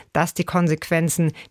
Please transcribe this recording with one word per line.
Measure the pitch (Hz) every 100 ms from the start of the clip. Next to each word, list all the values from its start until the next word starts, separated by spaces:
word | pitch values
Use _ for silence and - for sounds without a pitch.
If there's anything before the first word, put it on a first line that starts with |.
| -
dass | 151 165
die | - 170
Konsequenzen | 180 170 156 - 165 165 - 160 - -